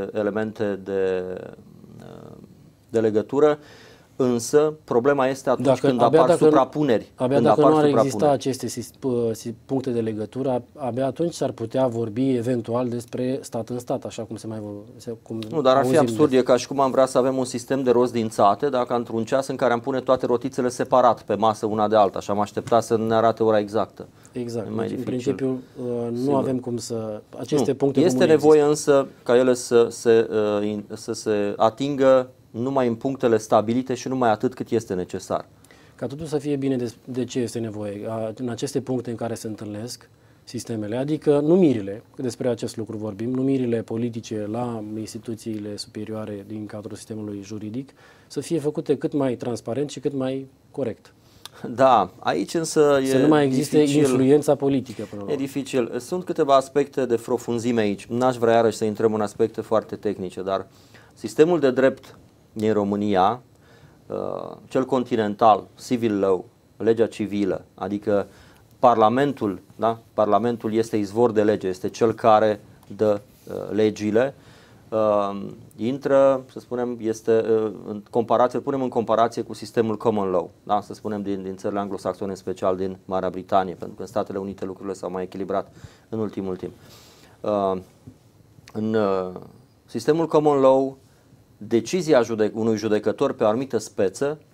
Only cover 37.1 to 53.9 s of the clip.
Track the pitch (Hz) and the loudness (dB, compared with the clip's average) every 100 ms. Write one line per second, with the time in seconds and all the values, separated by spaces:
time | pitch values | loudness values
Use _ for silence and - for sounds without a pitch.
37.1 | 123 120 131 113 120 113 104 104 101 110 | -6 -4 -4 -4 -4 -8 -8 -10 -8 -8
38.1 | 113 110 107 127 117 139 139 117 127 120 | -6 -8 -8 -8 -6 -6 -6 -4 -6 -6
39.1 | 113 117 110 113 107 104 104 117 - - | -8 -6 -8 -10 -10 -10 -10 -10 -14 -20
40.1 | _ _ _ - 123 - 113 104 117 139 | _ _ _ -14 -12 -8 -8 -6 -6 -4
41.1 | 151 - 143 151 180 170 120 98 104 - | -2 2 2 4 6 6 2 -4 -10 -14
42.1 | - 131 - 127 117 117 - 107 110 107 | -8 -8 -4 -4 -2 -6 -8 -10 -8 -8
43.1 | 101 117 127 135 135 123 117 110 113 120 | -8 -6 -2 0 0 0 -2 -4 -4 -4
44.1 | 113 107 110 104 110 123 113 107 107 107 | -6 -8 -8 -6 -6 -6 -6 -8 -10 -10
45.1 | 113 107 110 117 107 104 104 - 110 107 | -12 -10 -10 -8 -8 -8 -12 -12 -12 -10
46.1 | 110 107 104 101 107 104 107 101 101 - | -8 -8 -10 -12 -12 -10 -12 -12 -14 -12
47.1 | 107 104 101 98 107 107 117 139 _ - | -10 -10 -10 -10 -12 -10 -10 -12 _ -20
48.1 | - _ - - 165 143 151 156 135 160 | -20 _ -10 -4 -2 -2 -4 -2 0 0
49.1 | 151 135 113 123 113 - 117 147 139 147 | 0 -2 -2 -4 -6 -6 -4 -4 -4 -6
50.1 | 139 131 135 135 _ _ - 123 98 - | -4 -4 -6 -10 _ _ -6 -6 -6 -16
51.1 | _ _ _ - - 143 120 131 117 92 | _ _ _ -20 -14 -10 2 6 6 4
52.1 | - - 151 185 175 160 156 147 139 135 | -2 -4 -2 -2 -4 -2 4 4 4 4
53.1 | 131 147 151 143 131 123 151 147 | 4 6 4 4 2 2 2 4